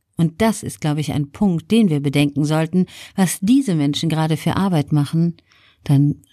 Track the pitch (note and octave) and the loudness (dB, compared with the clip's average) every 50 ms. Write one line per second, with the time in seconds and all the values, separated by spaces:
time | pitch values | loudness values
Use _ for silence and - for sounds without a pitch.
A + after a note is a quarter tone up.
0 | _ _ _ - E3 D#3+ E3 - A3 A3+ G3+ - - - - - - D3+ D3 D#3 | _ _ _ -2 -2 0 0 0 0 0 0 -2 -8 -12 -12 -6 -4 -4 -2 -2
1 | C#3+ - - C#3+ C#3+ C#3+ - - G#3+ G3 E3+ D#3+ - _ G#3+ A#3 A3 F#3 D3+ C#3+ | -4 -4 -4 -4 -6 -6 -4 -2 0 0 0 -2 -2 _ 2 2 4 2 0 0
2 | C#3+ C#3+ C3+ C#3+ D3 C#3+ C#3+ C3 D3+ D3 D#3 D#3 D#3+ D#3+ F3 F3+ F3+ - - - | -2 0 0 2 0 0 0 -2 -2 0 0 -2 -2 0 0 -2 -2 -2 -6 -18
3 | - - _ - F#3+ E3 - - F#3+ G3+ B3+ C#4+ C4+ G#3 F3 D3+ C#3+ C#3+ D3 - | -20 -10 _ -2 -2 -2 -2 -4 0 2 2 2 2 0 0 0 0 -2 -2 -2
4 | - D#3+ D#3 D#3 D#3+ D#3+ D#3+ D3+ - E3+ - - F#3+ G3 F3+ D3+ C#3+ - D3+ D3+ | -2 -2 -2 0 0 0 -2 -2 -2 -2 -2 0 0 0 0 0 0 0 0 0
5 | C#3+ - - E3 E3 E3+ E3 - _ _ _ _ _ _ _ _ _ - C#3+ C#3 | 0 0 0 -2 -2 -2 -4 -8 _ _ _ _ _ _ _ _ _ 2 2 4
6 | C#3+ D3 - - _ _ | 4 2 0 -4 _ _